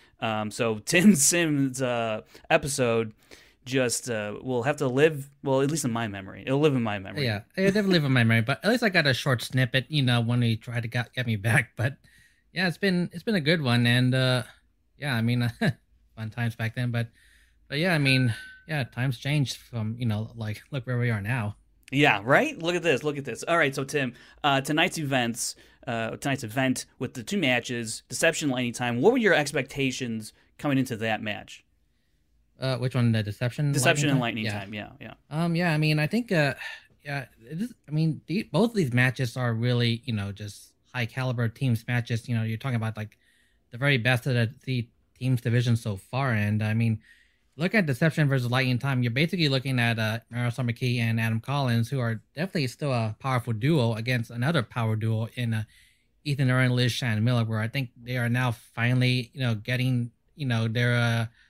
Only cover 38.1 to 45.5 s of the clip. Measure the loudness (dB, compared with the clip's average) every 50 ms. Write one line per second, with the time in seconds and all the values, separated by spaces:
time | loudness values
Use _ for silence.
38.1 | -2 -4 -6 -6 -6 -6 -4 -2 0 2 2 2 2 0 0 2 2 2 2 2
39.1 | 2 0 -4 -4 -4 -4 -2 -2 -2 0 0 0 2 2 2 2 0 -2 -4 -4
40.1 | -4 -4 -4 -6 -8 -10 -12 -14 -14 -16 -20 -20 _ _ _ _ -8 -6 -6 -6
41.1 | -6 -4 -4 -4 -2 -2 -2 -4 -2 -2 0 0 0 0 -2 -2 -2 -2 -2 -2
42.1 | -4 -6 -4 -4 -4 -2 -2 -4 -6 -6 -4 -4 -2 -2 -2 -4 -6 -8 -10 -12
43.1 | -12 _ _ _ _ _ _ _ _ _ _ _ -8 -2 0 2 2 4 4 2
44.1 | 2 2 2 0 0 2 2 0 -2 -6 _ -4 -4 -4 -4 -6 _ _ _ _
45.1 | _ -6 -2 0 0 0 0 2